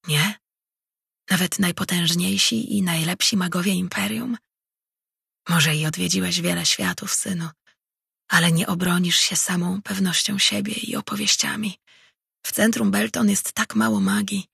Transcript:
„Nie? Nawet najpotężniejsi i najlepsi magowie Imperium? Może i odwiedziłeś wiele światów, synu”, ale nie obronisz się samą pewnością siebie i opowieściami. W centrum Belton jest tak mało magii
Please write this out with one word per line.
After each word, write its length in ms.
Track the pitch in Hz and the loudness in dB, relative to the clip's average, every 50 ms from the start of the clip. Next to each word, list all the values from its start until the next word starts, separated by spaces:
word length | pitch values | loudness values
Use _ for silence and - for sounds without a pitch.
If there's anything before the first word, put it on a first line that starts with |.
| _ | _
„Nie? 320 | 175 151 147 160 208 208 - _ _ _ _ _ _ _ _ _ _ _ _ _ _ _ _ _ - | 0 0 2 2 0 -2 -6 _ _ _ _ _ _ _ _ _ _ _ _ _ _ _ _ _ -2
Nawet 300 | 190 165 185 175 - - | 0 0 0 -2 0 0
najpotężniejsi 1160 | 196 175 170 - 180 - 180 175 170 160 165 175 180 190 196 196 - - 240 220 - - - | 0 0 0 -4 -4 -2 0 0 2 2 2 0 0 0 0 2 0 0 0 -2 -2 0 0
i 40 | 208 | 0
najlepsi 560 | 190 175 165 165 160 165 185 - - - - | 2 0 0 0 -2 -2 -2 0 0 0 2
magowie 360 | 196 180 175 175 180 180 202 190 | 2 0 0 -2 0 0 0 0
Imperium? 640 | 180 185 170 - - 190 208 220 226 247 254 240 - _ _ _ _ _ _ _ _ _ _ _ _ _ _ _ _ _ _ _ _ _ - | 0 -2 -2 -2 -2 -2 -2 -2 -4 -4 -6 -6 -8 _ _ _ _ _ _ _ _ _ _ _ _ _ _ _ _ _ _ _ _ _ 0
Może 260 | 170 170 143 160 151 | 2 4 4 4 2
i 100 | 151 151 | 0 0
odwiedziłeś 560 | 156 160 175 180 170 - 190 185 180 175 175 | -2 -2 -2 -2 0 0 0 0 0 -2 -2
wiele 240 | 170 175 - - 170 | 0 0 -2 0 0
światów, 500 | - - - - - 180 - 208 196 - | 0 0 0 0 -2 -2 -4 -4 -4 -4
synu”, 340 | - - 208 190 170 165 160 - _ _ _ _ _ _ _ _ _ _ _ _ _ _ | -2 -2 -4 -4 -6 -6 -8 -10 _ _ _ _ _ _ _ _ _ _ _ _ _ _
ale 240 | _ - 170 165 170 | _ 2 2 4 4
nie 160 | 165 165 - | 2 2 2
obronisz 500 | - 190 170 180 180 175 180 180 175 165 | 0 -2 0 0 2 2 2 2 2 2
się 180 | - - - 196 | 2 2 2 0
samą 460 | - - - 185 175 170 180 185 202 | -2 -2 0 -2 -2 0 -2 -4 -4
pewnością 580 | - - 196 190 190 180 170 - - - 202 196 | -4 -6 -2 0 0 0 2 0 0 0 0 0
siebie 340 | - - 208 208 202 214 220 | 0 0 0 0 -2 -4 -6
i 220 | - - - - | -6 -6 -6 -6
opowieściami. 840 | 214 - - 208 208 214 202 - - - 214 208 214 214 208 180 _ _ _ - _ _ _ _ _ _ _ _ _ - | -6 -6 -6 -6 -2 0 0 0 2 0 -2 -2 -2 -4 -6 -6 _ _ _ -20 _ _ _ _ _ _ _ _ _ -10
W 60 | - | -6
centrum 400 | - - 214 226 226 - 220 196 | 0 2 2 2 2 2 0 2
Belton 380 | 196 202 214 220 - - 226 202 | 2 2 0 0 0 2 2 4
jest 240 | 196 190 - - - | 4 2 -2 -4 -4
tak 220 | - 214 - - | -4 -4 0 0
mało 240 | 214 220 226 220 202 | 2 2 2 2 2
magii 460 | 196 190 202 208 208 196 202 196 185 _ | 2 2 2 2 0 -2 -4 -6 -6 _